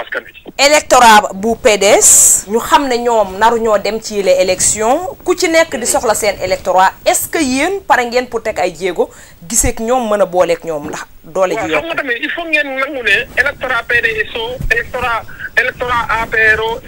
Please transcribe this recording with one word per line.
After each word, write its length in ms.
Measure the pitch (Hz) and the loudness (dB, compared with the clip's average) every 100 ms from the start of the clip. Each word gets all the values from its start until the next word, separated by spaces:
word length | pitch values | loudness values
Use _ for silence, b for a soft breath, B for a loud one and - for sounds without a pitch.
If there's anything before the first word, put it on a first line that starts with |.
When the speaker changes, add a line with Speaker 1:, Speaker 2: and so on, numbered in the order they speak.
Speaker 1:
askan 220 | - - 120 | -8 -10 -12
wi. 60 | - - - | -20 -12 0
Speaker 2:
Électorat 720 | 277 294 - 262 233 208 - | 2 2 4 6 8 8 6
bu 200 | 190 220 | -2 -4
P 240 | 226 226 208 | 0 2 4
D 60 | 196 311 | 4 4
S 420 | 427 - - - 190 | 6 4 4 0 0
ñu 80 | 226 | -4
xam 300 | - 277 277 | 2 2 2
ne 80 | 240 | -2
ñoom 400 | 240 226 196 190 | 0 2 0 2
naru 220 | 220 233 | 2 2
ñoo 160 | 226 202 | 2 0
dem 220 | 196 220 | 0 -4
ci 180 | - 208 | -6 -2
les 180 | 190 180 | 2 4
élections 640 | 185 185 - 208 220 285 370 - | 2 2 0 0 0 0 -2 -8
ku 120 | - 359 | -2 0
ci 100 | 359 | 2
nekk 280 | 330 330 262 | 2 2 -2
di 80 | 240 | -2
soxla 280 | 285 240 | -2 0
seen 200 | - 208 185 | 0 0 -2
électorat 520 | 185 185 196 180 185 - - | -2 -4 0 4 4 2 0
est-ce 220 | 370 - | 0 0
que 100 | 339 | -2
yéen 400 | 269 262 320 392 - | 0 0 -2 -2 0
pare 160 | 247 | 0
ngeen 220 | 240 240 247 | 2 -2 -2
pour 140 | 226 | -4
teg 160 | 220 208 | -6 -4
ay 160 | 180 | -4
jéego 340 | 160 185 175 170 B B B - | -4 -4 -2 -4 B B B -8
giseek 300 | 233 254 226 | -2 -2 -2
ñoom 320 | 226 254 226 | -2 0 0
mën 120 | 208 | 0
a 40 | 185 | 0
booleek 380 | 180 170 170 | 2 0 0
ñoom 240 | 165 156 151 | -4 -8 -8
ndax 180 | - - - | -12 -12 -18
doole 300 | 165 160 185 | -10 -2 -2
ji 20 | 214 | -2
Speaker 1:
Waaw, 100 | - | -2
Speaker 2:
yokku. 180 | 156 330 | -4 -4
Speaker 1:
xam 0 | |
nga 80 | 330 | -6
tamit 160 | 277 233 | -4 -4
il 100 | 294 | -6
faut 140 | 339 | -6
ngeen 300 | 339 302 285 | -6 -6 -6
nangu 280 | 262 269 277 | -4 -6 -4
ne 120 | 220 202 - - | -2 -2 -2 -4
électorat 460 | 269 277 262 240 233 | -4 -4 -6 -6 -2
P 140 | 240 | -2
D 40 | 226 220 220 | 0 -4 -6
S 80 | |
o 160 | 240 233 254 - | -6 -10 -6 -4
électorat, 500 | 233 - 254 247 226 185 B B - | -4 -4 -6 -4 -4 -8 B B -2
électorat 500 | 247 - 247 240 226 | -2 -2 -4 -2 -2
A 160 | 220 226 | -4 -2
P 80 | 220 220 214 | 0 2 2
R 40 | |
o 200 | 226 233 | -2 -4